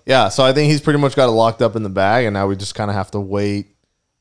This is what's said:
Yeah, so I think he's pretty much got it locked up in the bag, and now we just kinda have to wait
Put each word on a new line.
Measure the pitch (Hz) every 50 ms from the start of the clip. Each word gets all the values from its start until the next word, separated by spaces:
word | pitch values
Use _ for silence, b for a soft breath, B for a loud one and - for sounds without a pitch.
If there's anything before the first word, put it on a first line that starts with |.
| -
Yeah, | - 131 127 107 95
so | - -
I | 131 131
think | 131 151 151 147
he's | 151 143
pretty | - 156 147 147
much | 143 135 -
got | 139 131 120
it |
locked | 110 110 113 113 107 -
up | 123 113 101
in | 113 107
the | 98
bag, | 92 98 95 98 110 127 123
and | 107 101
now | 98 98 98
we | 98
just | 95 98 - -
kinda | - 107 101
have | 101 98 92 -
to | - 104
wait | 101 95 101 101 104 104 101 104 98 _ _ _ _ _ _ _ _ _ _ _